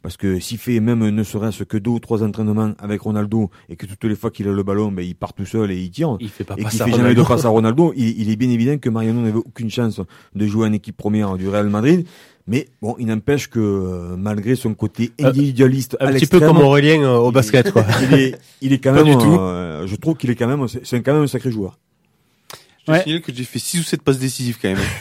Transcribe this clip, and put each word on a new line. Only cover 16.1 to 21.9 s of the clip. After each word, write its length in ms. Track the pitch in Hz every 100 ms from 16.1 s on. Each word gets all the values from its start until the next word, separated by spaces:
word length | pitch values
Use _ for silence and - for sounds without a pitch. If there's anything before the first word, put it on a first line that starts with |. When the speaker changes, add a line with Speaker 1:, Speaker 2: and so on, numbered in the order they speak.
Speaker 2:
petit 140 | 135 156
peu 140 | 185
Speaker 1:
l'extrême, 180 | 151 156
Speaker 2:
comme 0 | 139
Aurélien, 360 | 139 147 160
euh, 140 | 139 120
au 100 | 123
Speaker 1:
il, 40 | 123
Speaker 2:
basket, 360 | 127 127 156
quoi. 140 | 117 104 113
Speaker 1:
<laughs> 160 | 131
il 60 | 139
est, 160 | 131 139 _ _
il 140 | 135
est 60 | 135
quand 140 | 135
Speaker 2:
Pas 100 | 160
Speaker 1:
même, 120 | 156 135
Speaker 2:
du 60 |
tout. 140 | 127 175
Speaker 1:
euh, 480 | 92 87 87 78 92
je 80 | 101
trouve 200 | 151 156
qu'il 120 | 123
est 60 | 120
quand 120 | 117
même, 200 | 143 120
c'est, 180 | 123 -
c'est 160 | 123
quand 120 | 120
même 100 | 151
un 40 | 143
sacré 240 | 127 131
joueur. 260 | 110 92 _ _